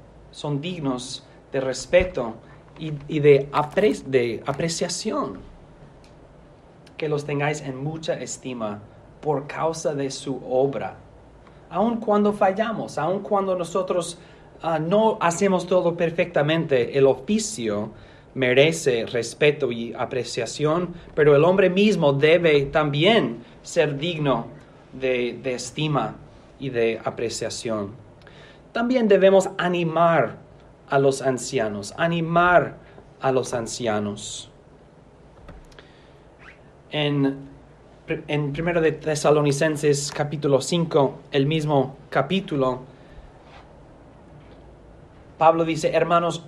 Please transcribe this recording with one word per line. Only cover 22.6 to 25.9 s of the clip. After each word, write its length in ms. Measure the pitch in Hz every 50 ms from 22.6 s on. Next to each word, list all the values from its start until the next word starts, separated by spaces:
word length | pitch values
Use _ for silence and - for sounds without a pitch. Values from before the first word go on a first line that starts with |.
| 139
también 720 | 135 - 160 151 147 143 147 156 190 233 220 156 117 113 117 - - - - -
ser 340 | - - 175 156 151 143 135
digno 500 | 151 175 170 156 151 143 127 113 117 - - - - - - - - - -
de, 460 | 127 131 131 127 123 123 120 117 -
de 120 | - 135 127
estima 640 | 120 - - - - 151 156